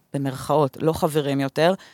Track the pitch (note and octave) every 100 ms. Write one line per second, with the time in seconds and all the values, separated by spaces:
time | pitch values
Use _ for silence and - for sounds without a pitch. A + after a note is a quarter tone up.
0 | _ C#3+ C#3 C3 - D3 C#3 - D#3+ D#3+
1 | E3+ D3+ C#3 C#3 C#3 - E3 F#3+ -